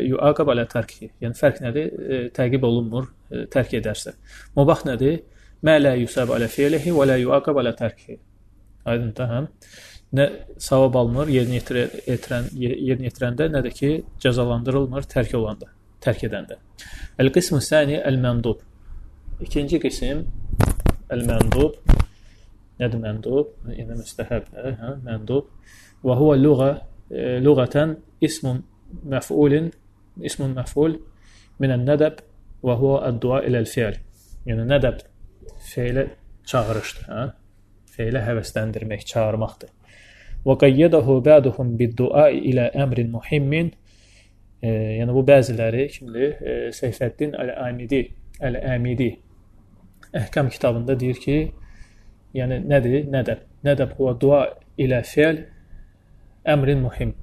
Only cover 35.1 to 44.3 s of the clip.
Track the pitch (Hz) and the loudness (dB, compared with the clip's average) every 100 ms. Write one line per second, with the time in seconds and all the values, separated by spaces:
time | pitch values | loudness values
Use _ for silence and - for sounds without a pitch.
35.1 | - - _ - - - - 120 127 135 | -20 -20 _ -20 -20 -12 -6 -4 -2 -4
36.1 | - - - - 131 110 110 - - - | -6 -20 -20 -6 -2 -2 -4 -6 -12 -12
37.1 | 107 135 - - _ _ _ _ - 113 | -8 -8 -10 -20 _ _ _ _ -8 -4
38.1 | 127 110 117 - - 110 110 110 101 - | -2 -2 -4 -4 -6 -4 -6 -8 -10 -6
39.1 | 117 110 110 110 - - _ _ - - | -2 -2 -2 -4 -8 -20 _ _ -20 -20
40.1 | - - - 135 127 139 135 165 165 123 | -20 -16 -4 0 6 6 8 6 6 4
41.1 | 131 131 151 131 - 123 117 120 - 127 | 4 8 8 6 0 -2 0 0 0 2
42.1 | 147 151 131 - 127 120 139 139 120 117 | 6 4 4 0 0 0 0 -2 0 -2
43.1 | 113 - 151 139 156 170 - _ _ _ | -4 -2 -2 0 0 -2 -6 _ _ _
44.1 | - - | -20 -20